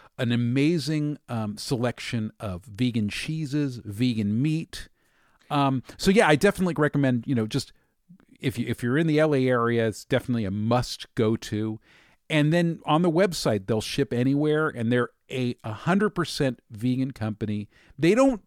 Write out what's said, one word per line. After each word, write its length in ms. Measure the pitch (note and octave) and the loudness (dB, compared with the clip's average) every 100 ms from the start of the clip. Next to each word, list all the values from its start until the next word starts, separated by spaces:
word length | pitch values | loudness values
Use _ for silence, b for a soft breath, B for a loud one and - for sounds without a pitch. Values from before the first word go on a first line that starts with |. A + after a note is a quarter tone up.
| b - | b -4
an 140 | A#2+ | 0
amazing, 840 | A#2+ A#2+ C3 D3 E3+ C3 D#3 D3 C#3+ - | 0 2 2 2 0 -2 -2 -2 -6 -6
um, 300 | A#2 G#2+ G#2 | -6 -4 -6
selection 720 | - B2+ B2 - - A#2+ G#2+ - | -4 -2 -2 -4 -6 -4 -6 -8
of 240 | A2 F2+ | -10 -10
vegan 440 | - G2+ B2 A2+ G#2 | -10 -4 -2 0 -2
cheeses, 680 | - - D#3+ D3 D3 C#3 B2 | -4 -6 -6 -4 -2 -4 -6
vegan 580 | G#2+ G2+ B2+ A2+ G2+ G#2+ | -8 -2 0 2 0 2
meat. 460 | D3+ D#3+ - - - _ _ _ _ _ - | 0 -2 -4 -12 -16 _ _ _ _ _ -4
Um, 360 | D3 C#3 C3 - B | 0 2 0 -6 B
so 140 | F#3+ | 2
yeah, 160 | G3+ F3 | 6 6
I 80 | |
definitely 400 | D3+ G3+ F#3 F#3 D3+ | 6 4 2 0 2
recommend, 480 | D3 D3 C3+ B2 A2+ | 0 2 2 0 0
you 100 | B2 | -2
know, 100 | A2 | 0
just 260 | C#3 - - _ _ _ F3 _ - | -4 -6 -14 _ _ _ -20 _ -8
if 180 | C#3 - | -6 -4
you, 80 | B2 | -4
if 140 | A2+ | -2
you're 160 | A#2+ C#3 | 0 0
in 80 | E3 | 2
the 140 | D3 | 4
L 140 | D#3 | 4
A 120 | C#3 B2+ | 2 2
area, 400 | B2 A#2 A#2 A2+ | 2 2 2 0
it's 160 | - | -2
definitely 400 | - B2+ - A#2+ | -2 -2 0 -2
a 60 | G2 | -2
must 560 | G2+ A2 B2 B2 - - | -2 0 0 -2 -8 -8
go 200 | - A2 A2+ | 0 0 0
to. 440 | - G#2+ A2 A2 b b b b - | -4 -4 -4 -8 b b b b -4
And 240 | D3+ D3 | 2 2
then 280 | E3+ E3+ D#3+ | 2 0 -2
on 160 | - D3+ | 0 2
the 100 | F3+ | 2
website, 560 | D#3+ G3+ D#3+ D3+ G#2+ F#2+ | 4 2 0 -2 -2 0
they'll 140 | A2 | -2
ship 320 | - - C#3 | -2 -2 -2
anywhere, 560 | A#2+ C3 C#3+ D3+ D3+ D#3 | 0 2 2 2 0 0
and 240 | A#2+ A2+ | -2 0
they're 180 | B2 A#2+ _ - | 0 0 _ -10
a 240 | C3 B2 - | -4 -4 -4
hundred 460 | A2+ G#2 - G3 G#3 | -10 -6 0 2 2
percent 500 | - D#3+ - C#3 A#2+ - | -2 -4 -2 -2 -2 -12
vegan 420 | G#2+ B2 B2+ C3 | -6 -2 0 -2
company. 560 | - G#2+ G2+ G#2+ G#2 G#2 b b b | -4 -6 -4 -4 -4 -8 b b b
They 160 | D#3+ | 2
don't 280 | A3 C4+ A3+ | 6 4 2